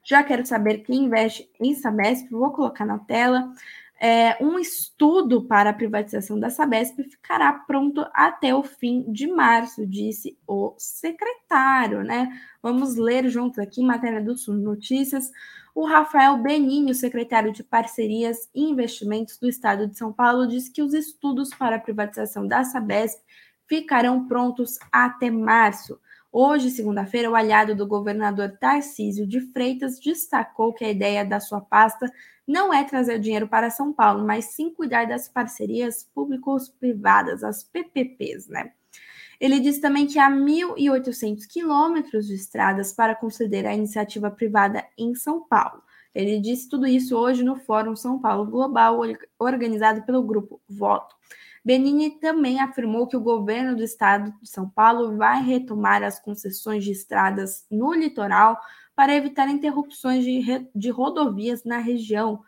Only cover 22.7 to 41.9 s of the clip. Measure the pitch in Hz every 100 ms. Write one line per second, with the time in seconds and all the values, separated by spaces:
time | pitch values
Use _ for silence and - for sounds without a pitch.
22.7 | 254 208 202 220 - _ _ _ _ -
23.7 | 311 320 262 247 254 254 247 247 240 240
24.7 | - - 247 247 254 240 226 220 226 214
25.7 | - - - _ - _ 233 277 294 254
26.7 | 254 214 202 196 240 233 226 214 214 214
27.7 | 202 202 208 208 214 208 202 196 196 254
28.7 | 285 285 - 208 202 196 247 254 254 247
29.7 | 254 269 254 294 330 - 269 226 - 226
30.7 | 226 220 196 202 202 202 202 - 202 196
31.7 | 208 220 220 247 - - _ - 302 392
32.7 | 277 285 262 240 226 214 214 214 226 226
33.7 | 226 285 285 214 202 208 220 226 - 330
34.7 | 330 294 240 226 240 - 254 240 - 208
35.7 | 226 240 233 - 285 285 262 269 269 262
36.7 | _ 254 208 196 202 - 180 214 208 -
37.7 | 349 339 277 254 - - - - - -
38.7 | _ _ - - - - - 269 277 277
39.7 | 285 294 285 285 285 277 277 277 320 359
40.7 | - 277 262 254 240 214 208 - 339 330
41.7 | 285 330